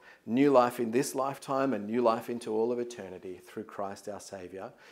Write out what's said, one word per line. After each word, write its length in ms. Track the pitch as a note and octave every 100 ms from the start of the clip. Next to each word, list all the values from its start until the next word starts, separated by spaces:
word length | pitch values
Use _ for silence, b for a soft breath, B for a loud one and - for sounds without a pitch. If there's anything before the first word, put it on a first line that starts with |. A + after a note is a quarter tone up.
| B B G#2+
new 240 | A#2+ C#3+
life 280 | B2+ B2 B2
in 140 | A#2
this 220 | B2+ C#3+
lifetime 600 | C3+ C3+ C3+ - C3+ C3+
and 120 | G#2+ G2+
new 140 | A#2+
life 300 | A#2 A#2 A#2+
into 220 | A#2 A#2
all 180 | A2 A#2
of 80 | A#2+
eternity 600 | A#2+ - F#2 F2+ F#2+ F2+
through 200 | - A2+
Christ 440 | G#2 - G2 G2+ -
our 120 | G2
Saviour. 520 | - G2 F2+ F#2 A#2 - B